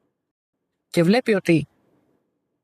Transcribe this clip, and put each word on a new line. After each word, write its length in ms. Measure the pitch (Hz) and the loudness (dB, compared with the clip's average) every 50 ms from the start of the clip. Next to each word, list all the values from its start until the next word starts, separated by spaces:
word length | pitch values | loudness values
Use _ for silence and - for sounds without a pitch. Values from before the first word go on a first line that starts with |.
| _ _ _ _ _ _ _ _ _ _ _ _ _ _ _ _ _ _ | _ _ _ _ _ _ _ _ _ _ _ _ _ _ _ _ _ _
και 140 | - 175 165 | -2 -2 0
βλέπει 300 | 170 208 247 - - 214 | 2 0 0 0 -2 -4
ότι 340 | 185 - - 170 147 143 - _ _ _ _ _ _ _ _ _ _ _ _ _ _ _ _ _ _ | -2 0 0 -2 -2 -2 -6 _ _ _ _ _ _ _ _ _ _ _ _ _ _ _ _ _ _